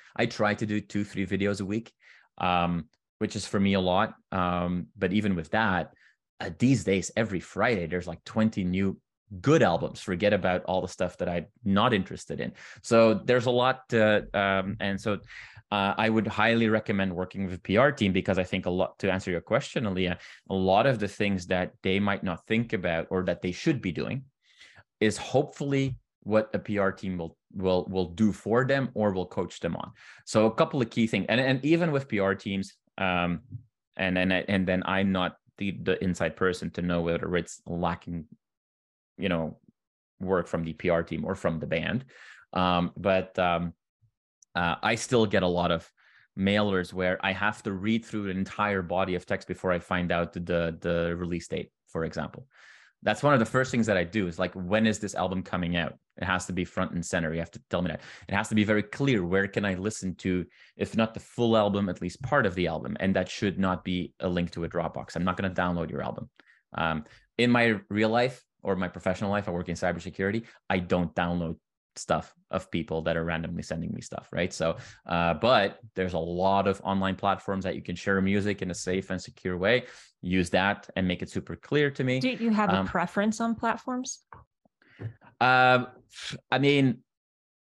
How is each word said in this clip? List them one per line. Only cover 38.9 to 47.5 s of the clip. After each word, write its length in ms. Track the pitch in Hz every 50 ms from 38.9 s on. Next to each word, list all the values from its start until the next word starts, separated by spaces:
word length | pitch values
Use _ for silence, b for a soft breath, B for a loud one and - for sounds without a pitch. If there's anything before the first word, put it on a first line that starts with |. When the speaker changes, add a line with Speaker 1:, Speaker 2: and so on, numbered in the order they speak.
| _ _ _ _ _
Speaker 1:
you 140 | - - 98
know, 280 | 87 82 82 78 - - _ _ _ _ _ _ _ _ _ _ _ -
work 280 | 92 92 95 90 85 -
from 160 | - 85 82
the 100 | 82 80
P 160 | - - 87
R 120 | 85 82 82
team 220 | - 87 80 -
or 100 | - 98
from 260 | - - 92 80 78
the 60 | 76
band. 380 | - - 85 80 80 104 127 131 B B B B B B B B B -
Um, 400 | 92 90 90 90 87 90 87 -
but, 440 | - 92 101 95 92 90 - - -
um, 340 | 90 87 87 85 87 85 82 _ _ _ _ _ _ _ _ _ _ _ _ _ _ _ -
uh, 220 | 87 87 85 82 - -
I 140 | 107 117
still 280 | 113 - - 127 117 110
get 180 | 101 104 101 92
a 60 | 90
lot 220 | 87 87 87 85
of 200 | 87 82 - - _ b b b b b b b b 98
mailers 540 | 95 98 101 104 107 104 98 92 90 87 92
where 260 | 92 92 90 92 - -
I 80 | 98 95
have 300 | 87 104 107